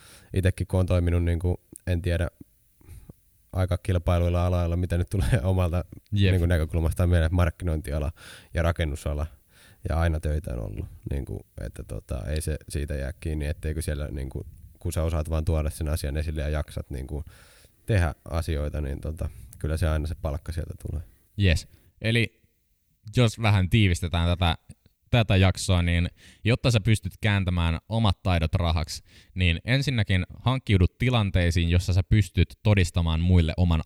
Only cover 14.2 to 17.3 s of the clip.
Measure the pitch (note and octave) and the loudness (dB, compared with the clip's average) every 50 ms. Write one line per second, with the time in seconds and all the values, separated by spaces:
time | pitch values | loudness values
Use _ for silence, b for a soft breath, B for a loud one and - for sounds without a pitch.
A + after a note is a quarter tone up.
14.2 | C2+ C2+ - C2 - - - - - - - - - F2 - E2 D#2 E2 D#2+ D#2+ | -8 -8 -8 -10 -12 -12 -16 -20 -20 -20 -16 -10 -8 -4 -2 -2 -2 0 0 -2
15.2 | D#2 D#2+ D#2+ D#2+ D#2 F2 D#2+ D#2 D2 D2+ - - D#2+ D2 D#2 - - C#2+ C#2 D#2 | -2 -2 -2 -2 0 0 0 0 0 -2 -4 -4 -4 -4 -4 -4 -4 -4 -4 -4
16.2 | D2 D#2 D#2 D#2 C#2+ D2+ D2+ D2 D2 - - - - - C#2+ B1+ C2 - D2+ C#2+ | -4 -4 -4 -4 -4 -4 -4 -4 -6 -6 -10 -12 -10 -10 -10 -10 -8 -8 -8 -10
17.2 | - B | -10 B